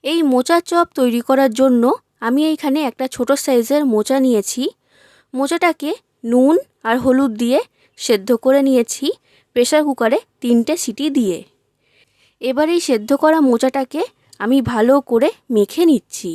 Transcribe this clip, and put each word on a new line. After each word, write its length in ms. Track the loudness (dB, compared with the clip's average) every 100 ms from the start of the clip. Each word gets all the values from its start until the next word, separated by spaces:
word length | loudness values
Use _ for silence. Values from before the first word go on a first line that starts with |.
এই 160 | -4 -2
মোচার 380 | 0 0 2 0
চপ 260 | 0 -2 -2 0
তৈরি 260 | 0 0
করার 300 | 0 2 2
জন্য 300 | 2 2 4 2 -2 _ _
আমি 220 | -4 0 0
এইখানে 340 | -2 -2 -2
একটা 220 | -4 -6 -10
ছোট 220 | -6 -2
সাইজের 500 | -2 2 0 2 0 2
মোচা 320 | 0 0 0
নিয়েছি। 440 | 2 0 -2 -6 -8 _ _ _ _ _ _
মোচাটাকে 580 | -6 -4 0 -2 -2 -8 -10 _ _
নুন 320 | -2 2 4 2 -2 _
আর 120 | -4 -2
হলুদ 340 | 0 0 0 -2
দিয়ে 220 | -2 -2 -2 _ _ _
সেদ্ধ 300 | -4 -2 0 0
করে 240 | 2 2
নিয়েছি 440 | 4 2 0 -4 -8 -8 _ _ _ -2
প্রেশার 260 | 0 0
কুকারে 340 | 0 -2 0 -2 -4 _
তিনটে 340 | 0 2 2 -4
সিটি 280 | -6 -6 -4
দিয়ে। 280 | -2 -2 -4 -10 _ _ _ _ _ _ _ _ _
এবার 260 | -6 -2 0
এই 120 | 0
সেদ্ধ 280 | 0 -2 0 0
করা 220 | 2 2
মোচাটাকে 600 | 2 2 0 -2 -6 -6 -8 _ _ -10
আমি 180 | -2 0
ভালো 320 | 0 0 2 2
করে 280 | 2 0 0 -2 _
মেখে 340 | 0 0 2 2
নিচ্ছি। 460 | 2 _ -14 -12